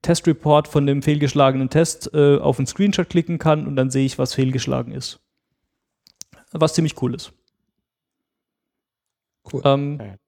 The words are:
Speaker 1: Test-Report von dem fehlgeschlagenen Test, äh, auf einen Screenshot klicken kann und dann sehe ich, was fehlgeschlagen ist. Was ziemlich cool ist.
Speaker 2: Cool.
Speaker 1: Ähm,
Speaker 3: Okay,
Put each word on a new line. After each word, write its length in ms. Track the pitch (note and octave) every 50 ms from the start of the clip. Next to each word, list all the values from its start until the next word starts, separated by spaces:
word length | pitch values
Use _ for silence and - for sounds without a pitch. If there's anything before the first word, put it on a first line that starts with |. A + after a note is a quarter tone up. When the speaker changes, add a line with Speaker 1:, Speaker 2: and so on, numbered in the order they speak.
Speaker 1:
Test-Report 640 | - - E3+ - - E3+ D#3 - - D3+ D3 D3+ D3 -
von 200 | - D3+ C#3+ C#3
dem 160 | C#3 C#3+ C3+
fehlgeschlagenen 640 | D#3 D3+ D3 D3 C3+ - C#3+ C#3 C3+ C3+ C3+ C3+ B2+
Test, 400 | - D3+ E3+ E3 - - - - -
äh, 220 | D3+ C#3+ C#3+ C#3+ -
auf 180 | - D3 C3 -
einen 80 | C#3
Screenshot 440 | - - - G3 G3+ G3 - F3 -
klicken 280 | - F3 E3 - E3+ D#3
kann 300 | - D#3+ D3+ D3+ D3 C#3
und 80 | C#3+
dann 160 | C3+ C3 C3
sehe 140 | B2+ C3+ C3+ C3
ich, 100 | - -
was 160 | C3 B2+ -
fehlgeschlagen 580 | - C3 C3 C3 B2+ - - C3 C3 B2 A#2
ist. 280 | - C3 C3+ - - _ _ _ _ _ _ _ _ _ _ _ _ _ _ _ _ _ _ _ _ _ - _ _ - _ _ - D#3+
Was 160 | D#3 D3+ -
ziemlich 280 | - D#3+ D3 - -
cool 120 | - A#2+ A#2+
ist. 200 | - - - _ _ _ _ _ _ _ _ _ _ _ _ _ _ _ _ _ _ _ _ _ _ _ _ _ _ _ _ _ _ _ _ _ _ _ _ _ _ _ _ _ _ _ -
Speaker 2:
Cool. 100 | - C3 -
Speaker 1:
Ähm, 320 | C#3+ C#3 C#3 C#3+ C#3+ D3 D3
Speaker 3:
Okay, 140 | A2 G2+ F#2+ G2 _